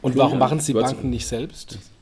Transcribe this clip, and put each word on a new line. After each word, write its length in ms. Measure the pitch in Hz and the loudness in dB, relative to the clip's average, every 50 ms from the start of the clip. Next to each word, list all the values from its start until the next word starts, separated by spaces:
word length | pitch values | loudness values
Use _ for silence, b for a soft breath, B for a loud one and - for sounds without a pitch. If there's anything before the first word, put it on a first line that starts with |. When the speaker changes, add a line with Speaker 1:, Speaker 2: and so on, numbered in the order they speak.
Speaker 1:
Und 120 | - 135 123 | 0 0 4
Speaker 2:
Florian, 160 | 135 135 - | 4 4 4
Speaker 1:
warum 100 | - 131 | 4 4
machen 220 | 127 127 151 156 | 2 2 2 0
Sie 140 | 151 - 135 | 0 0 0
Speaker 2:
du 80 | 110 113 | 2 2
hast 100 | 127 131 | 0 -2
Speaker 1:
Banken 180 | - - 135 | -2 -4 -4
nicht 160 | 120 113 - | -4 -4 -6
selbst? 520 | - 120 113 131 170 - - - - - 101 - - - _ | -6 -6 -6 -8 -8 -12 -16 -16 -16 -16 -16 -16 -20 -20 _